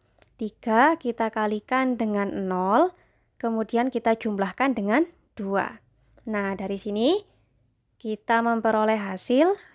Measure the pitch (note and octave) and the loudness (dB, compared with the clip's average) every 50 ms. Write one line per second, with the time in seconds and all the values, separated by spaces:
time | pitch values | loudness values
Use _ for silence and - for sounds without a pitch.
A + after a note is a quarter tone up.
0 | _ _ _ _ _ _ _ - A3+ G#3 - _ - A#3 A3 A3+ C4 D#4 E4 D#4+ | _ _ _ _ _ _ _ -10 -10 -10 -10 _ -4 0 4 4 6 4 4 0
1 | - B3 A#3 - A3+ A3 - A3 G#3+ G#3+ G#3+ G#3+ - - B3+ C4 C4 B3+ B3 A3 | -2 -6 -4 -2 -4 -4 -2 -2 -2 -2 -2 -4 -4 -2 -2 0 0 0 0 -2
2 | A#3 G#3+ G#3 G3+ G3+ G3+ - G3+ G3 F#3 F3+ F3+ F#3 F#3+ G#3 B3+ E4+ F#4 - _ | -2 -2 0 0 -2 -2 -4 -4 -4 -4 -2 -2 0 2 4 4 4 4 0 _
3 | _ _ _ _ _ _ _ _ - A#3 A3+ A3 A3 G#3+ - A#3 A#3+ C4 - A#3 | _ _ _ _ _ _ _ _ -6 -4 -4 -4 -4 -2 -2 -2 0 0 -2 -2
4 | - A3+ A3+ A3+ - A3+ G#3 G3 G3 F#3+ - - B3+ C#4 B3 A3 G3 G3+ G#3+ C#4+ | 0 0 0 0 -2 -4 -2 -2 -2 -4 -2 -2 0 0 0 0 0 2 2 2
5 | E4+ F4 - _ _ _ _ - G3+ G3 G3 F#3+ F3 - A3 - _ _ _ _ | 0 0 -4 _ _ _ _ -10 -6 -4 -2 -2 -2 -4 -6 -14 _ _ _ _
6 | _ _ _ _ - A3+ G#3+ G#3 G3+ G3 G3 F#3+ G3 G3 G3+ F#3+ - G#3 G3+ G#3+ | _ _ _ _ -10 -6 -4 -4 -4 -4 -6 -6 -6 -6 -6 -6 -6 -6 -2 0
7 | A3+ C#4 F4+ G#4 - _ _ _ _ _ _ _ _ _ _ _ _ _ _ _ | 2 2 2 0 -2 _ _ _ _ _ _ _ _ _ _ _ _ _ _ _
8 | - A3 G#3+ - _ - A#3 A3+ A3+ A#3 A#3 A3+ A3 A3+ A3 G#3+ G#3+ A3 A3 G#3+ | -8 -8 -8 -6 _ 0 2 2 2 2 0 0 0 0 2 2 2 2 0 0
9 | G3+ G3 F#3+ F#3+ - - B3 C4 D#4 F4+ G4+ G4+ - - | -2 -6 -6 -6 -2 2 4 4 4 4 2 0 -6 -18